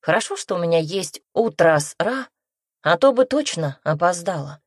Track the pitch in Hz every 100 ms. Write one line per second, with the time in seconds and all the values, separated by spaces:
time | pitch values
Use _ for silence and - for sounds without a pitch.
0 | - 180 - 392 - 185 170 165 160 190
1 | 180 - _ - 226 - 165 151 151 -
2 | 190 262 247 _ _ _ _ _ 151 170
3 | 269 240 254 285 - - 151 135 - 151
4 | 175 175 175 170 139 147